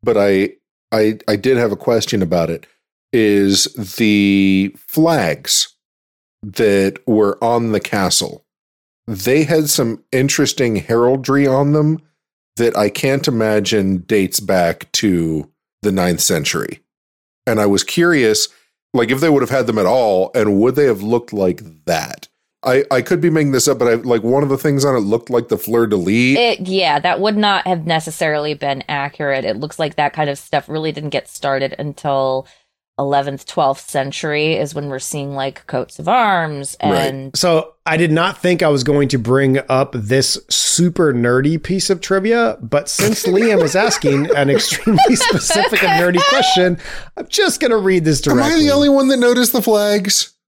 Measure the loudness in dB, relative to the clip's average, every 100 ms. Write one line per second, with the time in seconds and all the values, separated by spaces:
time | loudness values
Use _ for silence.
0 | 0 2 2 2 0 -4 _ _ _ 0
1 | 0 0 -4 -2 2 2 0 -2 0 0
2 | 0 -2 0 0 -2 -4 -12 _ _ _
3 | _ 0 2 4 2 2 -2 -6 -12 -2
4 | 2 2 2 4 2 2 0 -6 -6 0
5 | 2 2 0 -4 -2 -2 -4 _ _ _
6 | _ _ _ _ -14 0 2 4 0 -2
7 | 0 2 2 2 0 0 0 -2 -2 -2
8 | -2 -2 -4 -10 _ _ _ _ _ _
9 | -12 -6 0 2 2 0 0 0 -2 -4
10 | _ -2 0 0 -2 0 -2 -2 0 2
11 | 2 0 0 0 2 2 2 2 2 -2
12 | _ _ _ _ _ -2 0 2 -2 0
13 | -2 0 -2 0 0 0 0 0 0 -2
14 | 0 0 0 -4 -2 0 0 -2 -6 -2
15 | 0 0 0 -4 -8 _ _ _ -2 0
16 | 0 0 -2 -2 -2 -6 -6 -12 _ _
17 | _ _ _ _ -4 0 2 0 0 0
18 | 2 4 2 2 -2 _ _ _ _ -2
19 | 0 0 2 2 2 0 0 0 2 2
20 | 2 2 0 0 2 2 2 2 2 0
21 | 0 -2 -2 -2 -2 -2 -10 -14 -4 -4
22 | -4 -14 -20 _ _ _ 0 0 2 -2
23 | 0 0 2 2 2 2 2 2 2 2
24 | 0 0 2 0 0 0 0 0 2 0
25 | 0 -2 0 -4 -2 -4 0 0 2 0
26 | 0 2 2 2 0 0 -4 -2 0 0
27 | 0 0 0 0 0 0 0 -4 0 -2
28 | -4 -4 -2 -2 -4 -4 -4 -6 -6 -6
29 | -6 -6 -2 -2 -2 -6 -8 -6 -6 -2
30 | -2 -2 -4 -4 -4 -6 -4 -6 -6 -6
31 | -6 -6 -8 -8 -4 -2 -4 -6 -10 -8
32 | -4 -2 0 -2 -6 _ _ _ _ -8
33 | -2 -2 -2 -8 -8 -2 -2 -2 -6 -6
34 | -4 -6 -4 -2 -2 -2 -4 -6 -8 -10
35 | -8 -8 -8 -6 -8 -10 -10 -8 -8 -8
36 | -2 0 2 0 -2 -6 -10 -4 -2 0
37 | -2 -6 -8 -2 2 0 -2 _ -4 0
38 | 2 2 0 -2 -2 2 2 2 2 2
39 | 2 0 0 2 2 0 0 -2 0 -4
40 | 0 0 0 -4 _ -2 -2 0 0 2
41 | 0 2 2 2 2 -2 -4 -4 -2 -4
42 | -2 -2 0 0 0 -4 -4 -4 -2 -2
43 | -2 0 0 2 2 2 2 0 0 0
44 | 0 0 0 0 2 2 0 -2 0 4
45 | 4 4 2 0 0 0 0 0 2 2
46 | 2 2 2 2 2 2 2 0 -6 -12
47 | -14 -16 -8 0 0 0 0 2 2 2
48 | 2 0 2 2 2 2 2 4 4 4
49 | 4 2 4 2 2 0 2 2 2 0
50 | 0 -2 -4 _